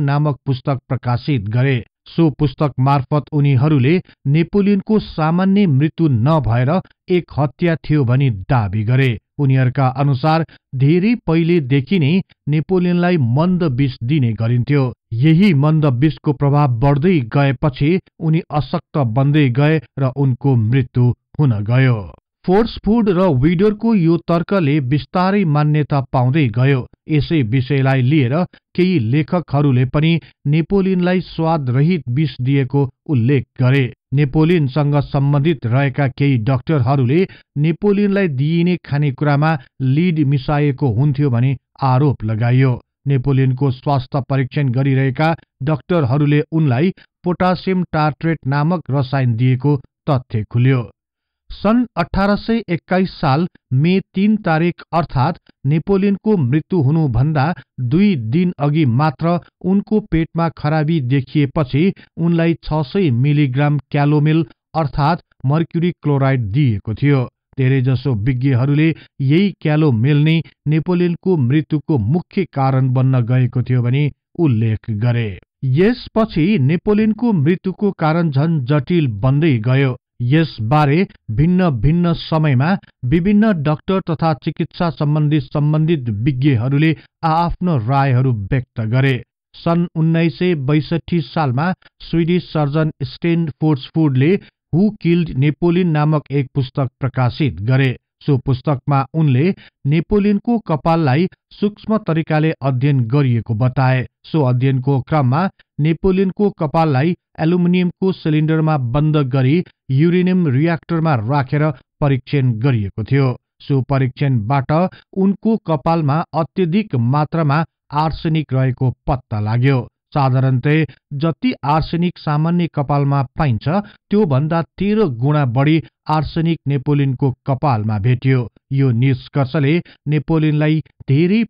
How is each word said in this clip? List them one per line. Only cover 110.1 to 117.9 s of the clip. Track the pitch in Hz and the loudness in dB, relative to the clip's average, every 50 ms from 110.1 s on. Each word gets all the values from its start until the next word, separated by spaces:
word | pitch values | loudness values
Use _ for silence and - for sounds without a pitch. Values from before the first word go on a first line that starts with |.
| 170 180 180 180 185 185 175 151 | 2 2 2 2 2 2 0 0
रियाक्टरमा | 120 131 156 170 170 156 - - 170 165 160 165 147 113 | 0 0 0 0 -2 -4 -4 -4 -4 -2 0 0 0 0
राखेर | 104 117 139 147 131 131 151 147 151 156 147 - - _ _ - | -2 -2 -2 -2 -2 -2 -2 -2 0 -2 -4 -6 -12 _ _ -4
परीक्षण | 151 143 139 131 - - - 143 127 127 117 107 | -2 0 0 -2 -2 -2 -2 0 0 0 0 0
गरिएको | 113 143 127 113 101 95 - - 107 | 0 0 0 0 -2 -4 -6 -8 -4
थियो। | - 135 139 135 127 120 - _ _ _ _ | -2 0 0 0 0 -2 -6 _ _ _ _
सो | - - 143 135 | -6 -2 -2 -2
परीक्षणबाट | 127 - 139 131 131 131 - - 147 139 135 117 101 107 139 139 127 - 151 160 185 185 - - - _ - | -2 -2 -2 -2 -2 -2 -4 -2 -2 0 0 -2 -2 -2 -2 -2 -2 -2 0 0 0 -2 -4 -10 -20 _ -4
उनको | 196 190 196 190 - - 220 226 208 - | -2 0 0 0 0 -2 -2 -2 -2 -2
कपालमा | - 160 151 - 170 165 170 160 139 135 160 - - - | -4 -4 -2 0 0 0 0 0 0 0 -2 -4 -4 -4
अत्यधिक | 156 165 - - - 185 165 156 214 208 214 - 127 113 | -4 -4 -4 -2 -4 -2 0 0 -2 -2 -2 -2 -2 0
मात्रामा | 120 135 147 151 - - 165 165 143 139 156 160 - _ _ _ - | 0 0 0 0 -2 -2 -2 0 0 0 0 -2 -4 _ _ _ -8